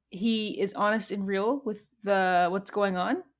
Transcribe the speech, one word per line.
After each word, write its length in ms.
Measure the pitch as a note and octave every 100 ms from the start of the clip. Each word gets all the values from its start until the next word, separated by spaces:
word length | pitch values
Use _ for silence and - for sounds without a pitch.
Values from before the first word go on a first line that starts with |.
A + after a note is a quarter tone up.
| _
he 500 | F#3 A3+ A3+ G#3+ -
is 140 | G3
honest 380 | - G#3 A3 G#3+
and 160 | G#3 G3
real 340 | G3 G#3+ C#4 A3+
with 200 | G#3+ - _
the, 440 | G3 G3 F#3 F3+ F3
what's 220 | F#3+ G3
going 260 | G#3 G3+ F3+
on 200 | F#3 D#4+ -